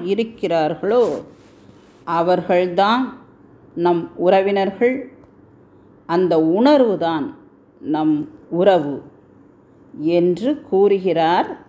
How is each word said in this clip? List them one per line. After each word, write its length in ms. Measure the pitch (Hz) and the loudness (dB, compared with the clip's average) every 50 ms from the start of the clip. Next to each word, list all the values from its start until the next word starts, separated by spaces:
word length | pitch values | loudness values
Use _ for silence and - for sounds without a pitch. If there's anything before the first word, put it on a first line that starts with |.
| 175 | -2
இருக்கிறார்களோ 960 | 185 196 214 233 226 - - 208 175 165 165 156 156 165 - 175 196 226 247 226 175 139 - - - - - - - _ - - - - - - _ _ _ - 165 | -4 -2 -2 -2 -6 -6 -8 -4 -2 0 0 0 0 -2 -4 -4 0 2 2 2 0 -2 -6 -10 -14 -20 -20 -20 -20 _ -20 -20 -20 -20 -20 -20 _ _ _ -10 -4
அவர்கள்தான் 960 | 165 170 170 180 180 180 170 - 185 175 185 180 170 185 196 208 233 254 262 - - - - - - _ _ - _ - _ - - | -2 -2 0 0 0 0 0 0 0 0 0 0 0 0 2 2 2 0 -2 -6 -8 -16 -20 -20 -20 _ _ -20 _ -20 _ -14 -6
நம் 260 | 170 170 175 175 170 165 - - - | -2 0 0 0 0 -2 -8 -6 -2
உறவினர்கள். 800 | 175 180 190 190 190 202 202 196 190 196 196 - 240 247 254 - - - - - - - _ _ _ - _ - - _ _ - _ _ _ _ _ - | 0 2 2 4 2 2 0 0 -2 -2 -2 0 -2 -2 -2 -2 -8 -14 -18 -20 -20 -20 _ _ _ -20 _ -20 -20 _ _ -20 _ _ _ _ _ -4
அந்த 240 | 170 180 185 170 165 160 160 160 | -2 0 0 2 2 2 2 2
உணர்வுதான் 760 | 175 208 247 285 302 277 254 220 190 156 170 165 165 151 135 - - - - - _ _ _ _ _ - | 2 2 4 4 4 4 4 2 0 -2 -2 -4 -4 -4 -6 -8 -10 -16 -20 -20 _ _ _ _ _ -14
நம் 340 | - 135 156 151 156 156 151 147 151 - - - - - | -8 -4 -2 -2 0 0 0 -2 -4 -8 -14 -20 -14 -6
உறவு 440 | 165 170 190 202 185 165 147 143 135 120 - - - _ _ _ - - - _ _ _ _ _ _ _ - _ - 156 151 165 175 | -2 2 4 4 4 4 2 -2 -8 -10 -12 -16 -20 _ _ _ -20 -20 -20 _ _ _ _ _ _ _ -20 _ -12 -6 -4 0 2
என்று 360 | 175 170 180 175 170 220 277 302 285 - | 2 2 2 0 0 -2 -4 -4 -4 -6
கூறுகிறார் 840 | - 196 190 202 202 196 196 185 185 160 165 160 165 175 202 - - - - - | -2 0 2 4 4 2 2 0 0 0 2 2 2 2 0 0 -2 -6 -16 -18